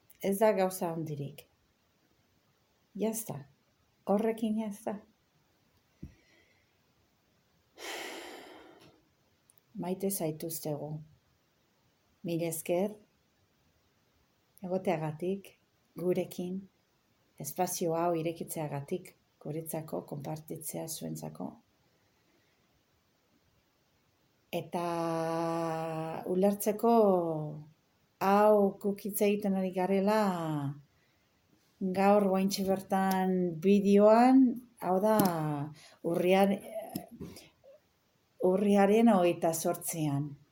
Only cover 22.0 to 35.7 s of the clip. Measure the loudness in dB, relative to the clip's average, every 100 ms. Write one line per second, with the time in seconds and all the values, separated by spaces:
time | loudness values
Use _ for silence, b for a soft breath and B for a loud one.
22 | _ _ _ _ _ _ _ _ _ _
23 | _ _ _ _ _ _ _ _ _ _
24 | _ _ _ _ _ -8 -6 -6 -4 -4
25 | -2 -2 -2 -2 -2 -2 -4 -4 -6 -6
26 | -8 -8 -4 2 2 2 -2 0 4 6
27 | 6 4 2 -2 -6 -10 -16 _ _ _
28 | _ -4 2 6 6 6 4 0 -6 -4
29 | -6 0 2 2 0 -2 -2 -2 0 2
30 | 2 2 2 0 -2 -2 -4 -6 -14 _
31 | _ _ _ _ _ _ _ -6 -4 2
32 | 4 6 4 2 0 0 -2 -2 -2 0
33 | 0 0 0 0 -2 0 2 4 6 6
34 | 8 8 8 8 6 2 -10 -8 -2 0
35 | 2 4 4 2 -2 -4 -6